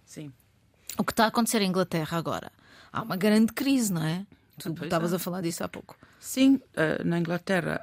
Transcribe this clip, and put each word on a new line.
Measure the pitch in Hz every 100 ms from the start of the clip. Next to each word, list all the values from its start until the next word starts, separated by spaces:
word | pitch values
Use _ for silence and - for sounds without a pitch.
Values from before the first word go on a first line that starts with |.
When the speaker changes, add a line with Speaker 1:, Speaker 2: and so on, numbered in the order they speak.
Speaker 1:
Sim. | - 160 147 - _ _ _ _ - -
Speaker 2:
O |
que | -
está | -
a | 220
acontecer | 233 226 226
em | 190
Inglaterra | 185 180 170 151 165
agora? | 151 87 - - _ - -
Há | -
uma | 226 185
grande | 214 214 226
crise, | - 269 269 214
não | 165
é? | 156 175 202 - _ -
Tu | 175
Speaker 1:
Pois | 156 156
Speaker 2:
estavas | 170 170
Speaker 1:
é. | 180
Speaker 2:
a |
falar | 175 180
disso | 165 170
há | -
pouco. | - - - - _
Speaker 1:
Sim, | - 262 269 269 -
eh, | - 156 -
na | 170 170
Inglaterra | 165 175 - 185 156 -